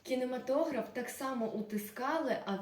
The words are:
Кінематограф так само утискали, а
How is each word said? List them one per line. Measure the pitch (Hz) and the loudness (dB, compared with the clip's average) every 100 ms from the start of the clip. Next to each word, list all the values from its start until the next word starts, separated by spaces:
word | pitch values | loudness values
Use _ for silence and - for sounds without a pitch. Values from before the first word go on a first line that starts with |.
Кінематограф | - 254 247 254 254 277 320 254 196 | -2 0 0 0 2 4 4 2 -2
так | 254 240 | -4 -6
само | - 269 247 220 | -4 -2 0 0
утискали, | 208 208 208 - - 262 320 269 - - | -2 -2 -4 -4 -2 0 2 2 0 0
а | 196 | -2